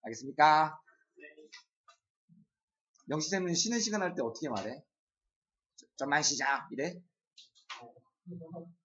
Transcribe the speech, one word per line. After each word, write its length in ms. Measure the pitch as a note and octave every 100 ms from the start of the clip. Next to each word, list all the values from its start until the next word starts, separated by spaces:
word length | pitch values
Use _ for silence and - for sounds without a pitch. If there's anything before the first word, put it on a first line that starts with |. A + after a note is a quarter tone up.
알겠습니까? 760 | A2 A#2 C3+ C3+ D3+ D3+ D#3 - _ _ _ - D3+ D3+ D#4 - _ _ - _ _ _ _ - _ _ _ _ _ _ -
영시쌤은 440 | D#3 D3+ G3 F3+
쉬는 240 | D#3+ A3 A#3
시간 220 | G#3+ G#3
할 140 | F#3
때 60 | -
어떻게 260 | A#2 - D3+
말해? 360 | G#2+ G2+ C3+ _ _ _ _ _ _ _ _ _
"좀-, 140 | - - -
좀만 260 | C#3 D3
쉬자." 440 | D3 C3 C3+ C#3 -
이래? 300 | B2 D#3 F3 - _ _ - - - - - A#3+ B2 _ _ F3+ F3 D#3+ E3+ - -